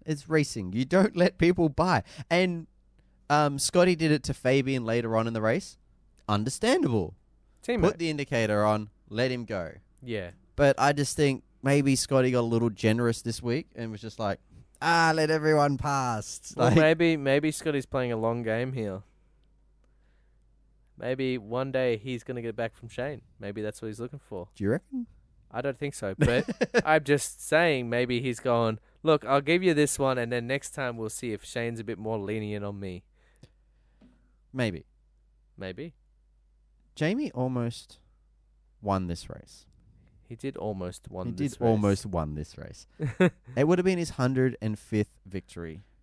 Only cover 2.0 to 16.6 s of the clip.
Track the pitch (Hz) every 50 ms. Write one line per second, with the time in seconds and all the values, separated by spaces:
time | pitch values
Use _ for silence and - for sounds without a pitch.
2 | - - - - - - 165 180 185 180 175 165 160 - _ _ _ _ _ _
3 | _ _ _ _ _ - 147 151 151 143 143 139 - - - 175 170 180 180 156
4 | 165 156 151 147 - - 135 - - 127 135 139 127 131 135 127 117 113 117 120
5 | 117 113 113 110 113 117 113 110 107 110 123 185 - - - _ _ _ _ _
6 | _ _ _ _ - - 104 104 110 131 - - - 233 277 370 277 147 117 104
7 | 87 - - _ _ _ _ _ _ _ _ _ - - 247 220 165 180 - 165
8 | 170 160 151 143 139 - 143 117 113 104 107 104 107 107 107 107 107 107 _ _
9 | _ - 104 113 127 131 127 120 117 101 110 95 85 78 76 - _ _ _ _
10 | 131 123 113 101 90 87 - _ _ _ - - 143 139 135 - - 143 147 143
11 | 139 - - - 147 139 135 - - _ _ _ - 135 139 143 139 139 135 123
12 | - - 139 131 127 127 123 123 120 113 117 113 117 117 101 - - 110 107 117
13 | 120 117 117 - - 117 113 - 123 120 120 156 - _ - - 117 113 107 101
14 | 110 110 - - 110 101 95 - _ _ - - - _ _ - 143 160 170 170
15 | 165 160 160 160 156 151 156 156 151 156 156 151 147 143 139 127 - 147 139 135
16 | 127 123 117 107 - - - - - - - -